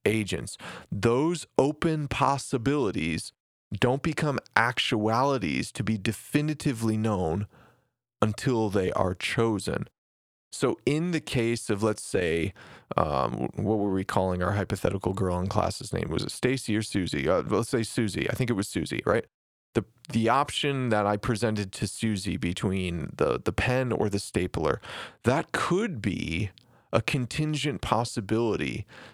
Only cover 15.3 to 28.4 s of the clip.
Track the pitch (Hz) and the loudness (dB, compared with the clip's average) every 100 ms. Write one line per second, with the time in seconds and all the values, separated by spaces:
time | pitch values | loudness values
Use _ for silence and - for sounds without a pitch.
15.3 | 90 95 101 - - - 90 82 - - | 0 0 0 0 -2 -4 -4 -2 -4 -4
16.3 | - 127 131 - 104 110 101 87 73 69 | -2 0 0 0 0 0 0 0 0 2
17.3 | 90 67 101 113 123 110 - 110 87 - | 2 2 0 2 0 -2 0 0 0 -2
18.3 | - 123 107 101 - - - - 107 - | -2 0 0 0 -2 -2 -2 2 2 0
19.3 | _ _ _ _ 117 - _ - 117 113 | _ _ _ _ -4 -4 _ -4 0 4
20.3 | 127 143 - 147 139 127 107 101 104 - | 4 2 0 0 0 2 2 4 2 0
21.3 | 110 117 107 98 - 104 - 113 104 98 | 0 0 0 -4 -4 -6 -2 -2 0 -2
22.3 | 87 87 90 104 95 92 85 73 - - | -2 -2 -2 0 0 -2 -4 -4 0 2
23.3 | 62 - - 123 127 127 107 107 101 - | 2 -2 0 0 0 0 0 0 -2 -2
24.3 | - 90 - 78 65 - - - - - | -2 -2 0 0 0 -4 -12 -14 -4 0
25.3 | 139 - - - 175 226 139 98 85 78 | 0 0 -2 0 0 0 -2 -4 -4 -4
26.3 | 82 104 - _ - - - - 139 123 | -2 -4 -8 _ -20 -2 0 0 -2 -2
27.3 | - 151 151 143 107 - 110 113 - 98 | -2 -2 -2 -2 -4 0 0 0 -4 0
28.3 | 110 | 2